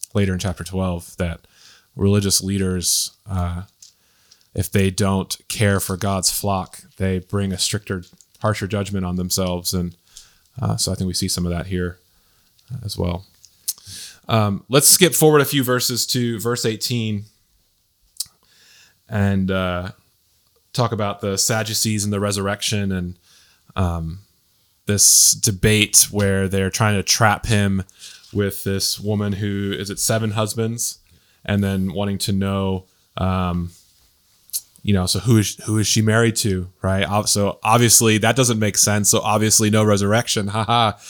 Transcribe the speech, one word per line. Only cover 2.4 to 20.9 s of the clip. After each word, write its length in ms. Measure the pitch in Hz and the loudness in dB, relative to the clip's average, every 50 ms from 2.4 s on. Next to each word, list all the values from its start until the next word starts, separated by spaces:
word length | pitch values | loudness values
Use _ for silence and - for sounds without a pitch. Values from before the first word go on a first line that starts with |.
| 95 | 0
leaders, 680 | 95 98 98 95 92 92 90 85 - - - - - - _ _ - | -2 -2 -2 0 -2 -2 -2 -2 -2 -2 -2 -4 -6 -10 _ _ -6
uh, 320 | 98 92 87 87 87 87 95 - _ _ - - _ _ _ _ _ _ _ _ _ _ _ _ - | -4 -2 -2 -2 -4 -6 -10 -12 _ _ -20 -20 _ _ _ _ _ _ _ _ _ _ _ _ -6
if 160 | - 90 - | -6 -4 -2
they 200 | - 104 95 95 | 0 2 2 2
don't 460 | 92 - 104 98 98 95 92 - - - _ - | 2 0 0 0 0 0 -2 -4 -8 -12 _ -10
care 320 | - - 110 101 98 95 | -4 0 0 2 2 0
for 160 | - - 95 | -2 -4 -6
God's 340 | 85 - 98 98 95 87 - | -4 -2 -2 -2 -2 -2 -2
flock, 500 | - - - 101 98 92 90 - - - - - _ | -4 -2 -2 -2 -2 -2 -4 -6 -12 -20 -20 -18 _
they 220 | - 95 95 92 92 | -4 -2 0 0 -2
bring 340 | 87 - - 101 98 98 95 | -4 -4 -4 -2 -2 -2 -2
a 60 | 87 | -2
stricter, 460 | - - - 101 - - 98 92 87 - _ - _ _ _ - | -4 -2 -4 -4 -4 -6 -8 -8 -8 -12 _ -20 _ _ _ -4
harsher 260 | - 107 104 - 104 | -2 0 0 0 -2
judgment 380 | 92 104 104 98 92 101 98 92 | -4 -2 -4 -4 -2 -4 -4 -2
on 120 | 90 90 | -2 -2
themselves. 580 | 90 90 90 - 98 95 90 90 90 87 - - | -2 -2 -2 -2 -2 -2 -2 -2 -4 -4 -4 -2
And, 220 | 92 87 87 82 _ _ _ - - - _ _ _ _ _ - - | -2 -2 -4 -6 _ _ _ -20 -20 -20 _ _ _ _ _ -10 -6
uh, 160 | 113 107 107 | -2 -2 -2
so 140 | 113 - 90 | -2 -2 -2
I 40 | 95 | -2
think 120 | - 95 92 | -2 -4 -4
we 60 | 87 | -2
see 140 | - 98 92 | -2 -4 -4
some 160 | - - 87 | -2 -2 -2
of 80 | 87 87 | -2 -2
that 140 | 85 80 | -4 -4
here, 320 | 92 95 90 90 87 - _ _ _ _ _ _ _ _ _ _ _ _ _ _ - 123 | -6 -4 -4 -4 -6 -8 _ _ _ _ _ _ _ _ _ _ _ _ _ _ -14 -14
uh, 60 | - - | -12 -10
as 120 | 104 - | -8 -6
well. 300 | 98 90 87 87 87 - _ _ _ _ - _ _ _ - - _ - - 98 - - - - - _ - | -4 -4 -4 -4 -6 -10 _ _ _ _ -20 _ _ _ -10 -10 _ -12 -18 -18 -16 -16 -18 -20 -16 _ 0
Um, 360 | 117 113 104 104 98 90 - - | 2 2 2 2 0 -4 -2 2
let's 200 | 120 147 147 - | 2 4 6 6
skip 260 | - - 180 165 - | 6 6 6 4 4
forward 260 | - 165 156 151 147 | 6 4 6 6 6
a 40 | 139 | 4
few 180 | - 147 143 127 | 4 0 0 0
verses 440 | 123 123 123 - - 123 113 - - | 2 0 0 0 -2 -4 -4 -4 -2
to 320 | - 127 120 120 117 104 | -2 -2 -2 -2 -2 -4
verse 240 | 104 117 120 117 - | -4 -4 -4 -2 -2
eighteen 600 | 117 110 104 - - 123 120 110 110 104 98 104 - _ _ _ _ _ _ _ _ _ _ _ _ _ _ _ _ _ - - - _ _ _ _ _ _ _ _ _ _ _ _ _ _ _ - | -2 -4 -4 -4 -4 -4 -2 -2 -2 -4 -4 -6 -10 _ _ _ _ _ _ _ _ _ _ _ _ _ _ _ _ _ -14 -14 -14 _ _ _ _ _ _ _ _ _ _ _ _ _ _ _ -6
and, 420 | 117 104 101 98 98 98 95 92 | -2 0 0 2 2 0 0 0
uh, 420 | 95 95 92 90 90 90 90 95 - _ _ _ _ _ _ _ _ _ _ _ _ _ _ _ - | -2 -2 -2 -2 -4 -4 -6 -8 -12 _ _ _ _ _ _ _ _ _ _ _ _ _ _ _ -4
talk 200 | - 120 110 | -2 -2 0